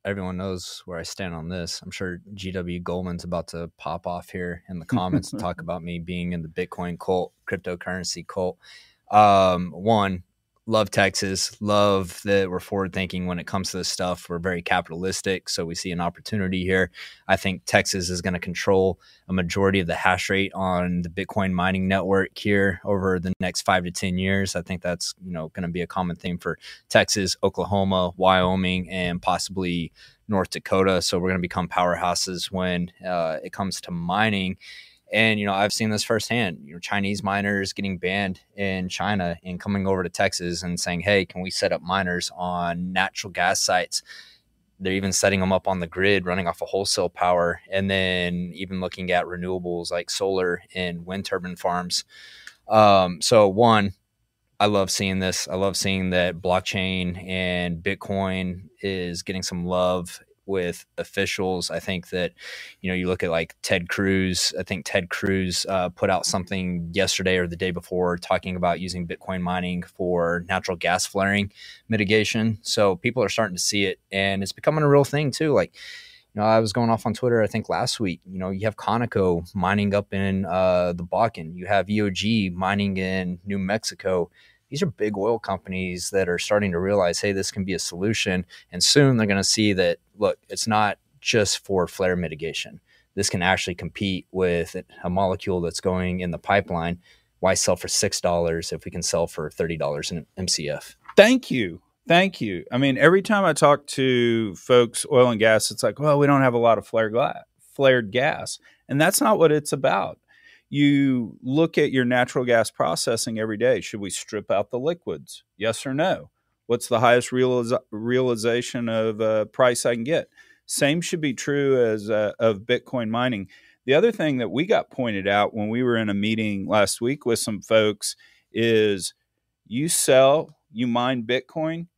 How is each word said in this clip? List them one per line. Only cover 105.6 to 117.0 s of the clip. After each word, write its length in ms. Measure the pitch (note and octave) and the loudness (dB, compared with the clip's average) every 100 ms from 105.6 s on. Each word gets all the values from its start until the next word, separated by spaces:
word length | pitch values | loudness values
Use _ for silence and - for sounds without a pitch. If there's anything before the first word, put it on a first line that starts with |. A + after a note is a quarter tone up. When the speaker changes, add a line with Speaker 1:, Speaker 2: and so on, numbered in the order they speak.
| - | 2
Speaker 2:
it's 100 | G#2 | -2
like, 180 | A#2 G#2 | -2 0
"Well, 200 | D3+ C#3+ | 2 4
we 80 | C#3+ | 6
don't 160 | C#3 | 6
have 100 | C3 | 4
a 60 | A#2+ | 4
lot 180 | A#2 G#2+ | 4 4
of 80 | |
flare 240 | - A#2 A2 | 2 0 2
gla-, 360 | A2+ C#3+ - - _ | 0 0 -4 -16 _
flared 520 | _ - C3+ B2+ G#2 | _ 4 6 6 2
gas." 480 | A#2+ D3 - - - _ _ - | 0 0 -2 -8 -12 _ _ -4
And 140 | C#3 | 2
that's 200 | E3 - | 2 4
not 180 | A3 G#3 | 2 6
what 120 | D#3+ | 6
it's 220 | D3+ D3 | 4 0
about. 460 | D3 C#3+ F#3+ - - _ _ - _ _ | -2 0 0 -4 -10 _ _ -20 _ _
You 680 | C#3 C#3+ C#3+ C#3 B2+ G#2+ - | 2 4 6 4 2 -2 -8
look 380 | B2+ C#3+ E3 - | -2 2 2 2
at 120 | D3+ | 2
your 140 | C3 | 2
natural 400 | B2 B2 B2+ C#3+ | 2 2 2 0
gas 240 | B2 A#2 G#2+ | 4 4 2
processing 720 | - C3 D#3+ - A2+ - A2 | 0 -2 0 -2 -2 -2 -4
every 180 | A2 G#2 | -4 2
day. 240 | B2 A2 | 2 2
Should 200 | - G#2+ | -2 -8
we 100 | G2 | -8
strip 400 | - - G#2 G2+ | -8 -8 -8 -2
out 180 | G2 - | -2 0
the 100 | B2 | -4
liquids? 640 | C#3 F3 - D#2 - - _ _ | -4 -4 -8 -8 -10 -20 _ _
Yes 260 | G#2+ A2+ | -4 -2
or 120 | C#3+ | -4
no? 340 | C3+ F3+ G2+ D2+ _ _ _ - | -2 0 -2 -6 _ _ _ -2
What's 200 | A#2 - | -2 0
the 120 | |
highest 320 | A#2 | 4